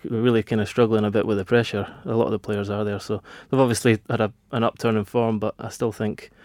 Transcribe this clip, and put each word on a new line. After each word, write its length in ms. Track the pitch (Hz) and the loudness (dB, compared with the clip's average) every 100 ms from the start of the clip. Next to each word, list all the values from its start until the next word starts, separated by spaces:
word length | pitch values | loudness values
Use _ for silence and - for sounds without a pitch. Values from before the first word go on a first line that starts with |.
really 400 | - 113 123 113 | -8 0 2 2
kinda 220 | - 110 101 | 2 -2 0
struggling 400 | - 113 110 104 | 2 4 4 2
a 40 | |
bit 140 | 104 110 | 0 0
with 120 | 101 | -2
the 80 | 95 | 2
pressure. 460 | 120 113 104 98 - 180 | 2 2 -4 -6 -10 -2
A 80 | |
lot 120 | 113 - | 0 0
of 60 | |
the 80 | 107 | -2
players 300 | - 101 101 | -4 -4 -2
are 140 | 104 | -2
there, 160 | 104 98 | -2 -4
so 240 | - 107 - - - | -6 -8 -8 -20 -2
they've 100 | 135 | 2
obviously 400 | 127 110 123 110 - | 4 4 2 2 0
had 120 | 117 | -2
a, 100 | 107 - _ | -2 -4 _
an 120 | 123 | -2
upturn 340 | 113 - 117 107 | -2 0 0 0
in 80 | 101 | 0
form, 340 | 120 113 107 | 0 0 0
but 160 | 107 - | -4 -6
I 120 | 110 | -12
still 220 | - 120 | -4 -4
think 380 | - 107 - - _ | -2 -4 -6 -12 _